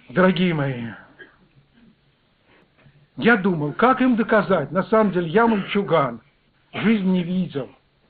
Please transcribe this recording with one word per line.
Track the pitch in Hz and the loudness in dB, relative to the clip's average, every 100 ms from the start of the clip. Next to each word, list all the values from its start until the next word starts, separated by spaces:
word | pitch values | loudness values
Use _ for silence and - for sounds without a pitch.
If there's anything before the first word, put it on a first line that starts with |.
| - | -8
Дорогие | 143 185 170 180 156 | 2 2 2 0 0
мои, | 139 123 117 98 - - - _ _ _ _ 233 240 _ _ _ _ _ _ _ _ _ _ _ _ - | -2 -4 -10 -12 -20 -20 -20 _ _ _ _ _ _ _ _ _ _ _ _ _ _ _ _ _ _ -2
я | 214 233 | 2 2
думал, | 190 165 147 | 2 -2 -4
как | - 240 254 | 0 2 2
им | 262 226 | 2 2
доказать? | 220 214 165 180 139 | 2 0 2 -2 -2
На | 170 | -4
самом | 185 220 208 | 0 2 2
деле | 170 170 | 0 0
я | 190 233 | 2 2
мальчуган, | 208 - 202 165 160 135 117 _ _ _ _ _ | 0 -2 -4 0 0 0 -6 _ _ _ _ _
жизнь | - 202 220 185 | -4 0 2 2
не | 180 | 0
видел. | 170 185 160 139 117 - _ _ | -2 -4 -4 -6 -10 -14 _ _